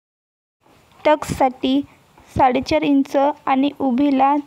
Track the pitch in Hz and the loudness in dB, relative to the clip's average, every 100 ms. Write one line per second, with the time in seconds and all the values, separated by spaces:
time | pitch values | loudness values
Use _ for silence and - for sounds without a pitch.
0 | _ _ _ _ _ _ _ _ _ _ | _ _ _ _ _ _ _ _ _ _
1 | 302 302 - - 262 254 262 269 277 _ | 0 0 -2 -2 -2 -2 -2 -2 -4 _
2 | _ _ _ - 269 254 262 311 302 277 | _ _ _ 0 2 0 -2 -2 2 0
3 | 269 277 285 294 - 262 285 - 269 247 | 0 0 0 -2 -4 -2 -2 -2 -2 0
4 | 285 262 269 294 | 0 2 2 0